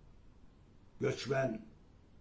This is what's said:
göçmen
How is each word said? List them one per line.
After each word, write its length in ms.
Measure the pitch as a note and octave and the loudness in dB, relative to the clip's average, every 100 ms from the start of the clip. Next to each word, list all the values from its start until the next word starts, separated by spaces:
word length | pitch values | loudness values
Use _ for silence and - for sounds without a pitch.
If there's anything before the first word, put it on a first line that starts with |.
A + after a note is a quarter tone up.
| - - - - - - - - - - | -20 -20 -20 -20 -20 -20 -20 -20 -14 -2
göçmen 640 | B2+ - A#2 C#3 A2+ A2 - - - - - - | 0 0 0 2 2 0 -8 -20 -20 -20 -20 -20